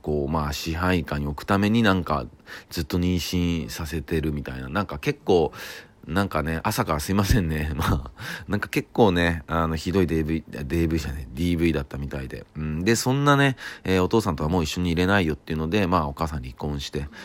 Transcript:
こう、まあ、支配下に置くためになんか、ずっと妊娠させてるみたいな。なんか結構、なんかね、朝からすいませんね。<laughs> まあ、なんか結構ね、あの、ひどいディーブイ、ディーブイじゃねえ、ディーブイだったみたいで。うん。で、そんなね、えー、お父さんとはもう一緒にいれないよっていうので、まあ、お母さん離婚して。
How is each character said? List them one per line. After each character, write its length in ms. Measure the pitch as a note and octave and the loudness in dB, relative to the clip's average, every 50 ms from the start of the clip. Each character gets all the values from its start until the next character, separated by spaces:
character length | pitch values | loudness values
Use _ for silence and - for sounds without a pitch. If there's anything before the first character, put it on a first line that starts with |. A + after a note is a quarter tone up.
こ 240 | - D2+ D2+ D2 C#2 | -6 -2 -2 -2 0
う、 40 | C#2 | 0
ま 160 | D#2+ D#2+ D2 | 0 0 -2
あ、 60 | D2 D2 | -2 -4
支 200 | - - E2 D#2+ | -4 -4 -4 -4
配 300 | D#2 F2+ F2+ F#2 E2+ D2 | -2 0 2 2 2 0
下 160 | - D2 D2 | -2 -4 -4
に 80 | D2 | -4
置 80 | D2 C#2+ | -4 -6
く 100 | - - | -6 -2
た 120 | - G2+ | 0 2
め 120 | G2 G#2 G#2 | 2 4 4
に 140 | A2+ A#2 A2+ | 4 4 4
な 80 | G2+ | 4
ん 140 | F#2+ F#2 E2 | 4 2 2
か、 200 | - D#2 C#2+ A#1+ - - - - - - - - - | 0 -2 -2 -2 -6 -14 -20 -20 -18 -18 -18 -16 -10
ず 120 | - F2 | -6 -6
っ 20 | D2+ | -4
と 120 | - - | 0 0
妊 200 | F2+ F2 F2 F2+ | 0 2 2 2
娠 520 | E2+ - - F#2 F2 F2 E2+ E2+ E2 C#2 A#1 | 0 -2 -2 0 0 0 2 0 -2 -4 -6
さ 160 | - - E2 | -8 -8 -8
せ 160 | D2 E2 D#2+ | -6 -6 -6
て 180 | C#2 - E2 D#2+ | -4 -2 -2 0
る 120 | D2 D#2 | 0 0
み 120 | D2 D2 C2 | -2 -4 -6
た 140 | C2+ B1+ | -8 -8
い 40 | B1+ | -10
な。 80 | C2 C2 | -8 -6
な 140 | D2 G2+ G2 | -4 -4 -4
ん 20 | |
か 120 | - D2 | -4 -6
結 220 | C#2+ - D3 C#3+ - - | -4 -2 -4 -4 -2 2
構、 260 | - G2 E2+ D#2 C2 - - - - - - - - - - - | 4 4 4 4 2 -2 -8 -14 -14 -14 -16 -18 -20 -20 -18 -10
な 160 | - D#2+ G2 G2+ | -4 -2 0 0
ん 60 | F#2 | 0
か 120 | - D2+ | -2 -2
ね、 200 | C2 D#2+ D#2+ D#2+ - | -2 -2 -2 -2 -2
朝 220 | G#2+ G#2+ B2+ A#2 | -2 -2 0 0
か 80 | - D#2 | 0 0
ら 60 | D2+ | -2
す 100 | - - | 0 0
い 40 | F#2 | 2
ま 100 | G#2 G2+ | 2 4
せ 140 | F#2 - A2 | 4 4 4
ん 100 | F2 D#2+ | 4 2
ね。 220 | D#2 D2+ D#2 D2+ | 0 -2 -2 -2
<laughs> 40 | D2 | -2
ま 100 | D2 D#2 - - C#2 C#2 | -2 0 0 0 0 -2
あ、 60 | - - - - - - - - | -8 -14 -14 -12 -10 -10 -10 -6
な 100 | - G#2 | -4 -4
ん 20 | G#2 | -4
か 80 | - - | -4 -2
結 200 | - D3+ - _ - | -2 -4 -4 _ 4
構 180 | - A#2 G2 | 4 6 6
ね、 320 | F2 F2 E2+ E2+ E2 D#2+ - | 6 4 4 2 2 0 -2
あ 200 | - E2 E2 E2 | -2 0 0 0
の、 80 | D#2+ D#2+ | 0 -2
ひ 160 | D#2 - F2+ | -2 -2 0
ど 100 | E2+ G2 | 2 2
い 60 | F2+ | 4
デ 140 | D2 D#2+ D#2+ | 4 2 0
ィ 0 | |
ー 40 | D#2 | 0
ブ 80 | D2+ E2 | 0 -2
イ、 80 | D#2+ - - | -4 -4 -6
デ 140 | - A#1+ D2 | -10 -10 -6
ィ 20 | C2 E2+ E2+ E2 | -2 0 2 2
ー 20 | |
ブ 80 | D#2 E2 | 2 2
イ 40 | D#2+ | 0
じ 80 | D2+ C#2 | -2 -4
ゃ 20 | |
ね 140 | C#2 D2+ C2 | -8 -8 -10
え、 20 | A#1+ A#1+ | -10 -4
デ 100 | C#2 E2+ | -2 0
ィ 100 | F2 E2+ | 0 2
ー 20 | |
ブ 100 | D#2+ E2+ | 4 4
イ 60 | E2+ D2+ | 2 2
だ 80 | C#2+ | 2
っ 40 | C2+ | -2
た 120 | - - | -4 -8
み 100 | C2+ C#2+ | -8 -8
た 140 | C2+ C#2+ C#2 | -6 -8 -8
い 80 | C2+ B1+ | -8 -8
で。 160 | - G#1+ - - - | -12 -12 -14 -14 -10
う 60 | D#2 | -8
ん。 220 | D#2 D#2 D2+ D#2 F2+ | -6 -4 -4 0 2
で、 100 | A2 A#2 | 2 2
そ 160 | A2 - B2+ | 2 2 0
ん 140 | C3 C#3+ C#3+ | 0 2 4
な 100 | D3 C#3+ | 4 6
ね、 220 | C#3 C#3 C#3 B2+ - - - - - - | 6 6 4 2 -2 -8 -14 -14 -8 -2
え 160 | - F#2+ F#2 | 2 2 4
ー、 40 | F2+ | 4
お 40 | |
父 140 | F2 - A2+ | 4 4 2
さ 100 | - F#2+ | 2 2
ん 60 | D2+ | 0
と 60 | - D2 | 0 0
は 60 | D2+ | 2
も 100 | F2+ F2+ | 2 2
う 40 | D#2 | 0
一 60 | D2 | 0
緒 120 | - F#2 | -2 -2
に 100 | F2+ F2 | 0 0
い 40 | E2 | 2
れ 100 | E2+ F2+ | 2 2
な 140 | F#2 G2+ G2+ | 4 4 4
い 80 | F2 | 2
よ 60 | D#2 D2 | 2 0
っ 40 | |
て 140 | - - - | -4 -4 -6
い 60 | D#2+ | -4
う 20 | D#2 | -4
の 100 | D#2+ E2 | -2 0
で、 160 | F#2 G#2+ F#2+ | 0 0 2
ま 140 | E2+ F#2 F2 | 2 2 2
あ、 80 | D2+ | 0
お 60 | C#2+ C#2+ | 0 -4
母 160 | - E2 D#2+ | -4 -4 -4
さ 80 | E2+ | -4
ん 40 | C#2 | -6
離 120 | B1 C2 - | -8 -8 -10
婚 260 | - - D2 D2 C#2+ | -8 -6 -4 -4 -4
し 120 | C#2 - | -6 -6
て。 180 | - C#2+ C#2+ C#2 - - | -6 -8 -8 -8 -12 -16